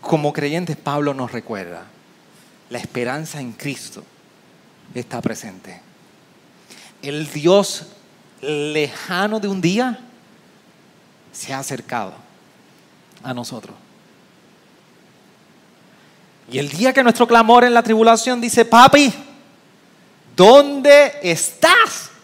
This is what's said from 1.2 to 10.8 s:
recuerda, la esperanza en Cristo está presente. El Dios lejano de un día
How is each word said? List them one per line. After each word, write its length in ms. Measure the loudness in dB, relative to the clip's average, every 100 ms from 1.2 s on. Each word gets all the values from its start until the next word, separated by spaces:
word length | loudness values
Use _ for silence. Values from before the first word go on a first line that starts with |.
| -10
recuerda, 520 | -12 -12 -14 -12 -18 -20 _ _ _ _ _ _ _ _
la 80 | -16
esperanza 640 | -12 -10 -8 -8 -12 -14
en 120 | -16
Cristo 500 | -14 -14 -14 -16 -20 -20 _ _ _ _ _ _ _ _
está 260 | -16 -12 -10
presente. 600 | -10 -10 -16 -20 -20 -20 _ _ _ _ _ _ _ _ _ -20 -20 _
El 280 | -12 -10 -10
Dios 580 | -4 2 2 0 -8 -18 -20 _ _ _ _
lejano 960 | -10 -8 -6 -6 -6 -8 -10 -6 -4 -4
de 100 | -6
un 120 | -4
día 380 | -2 -2 -4 -8 -16 _ _ _ _ _ _ _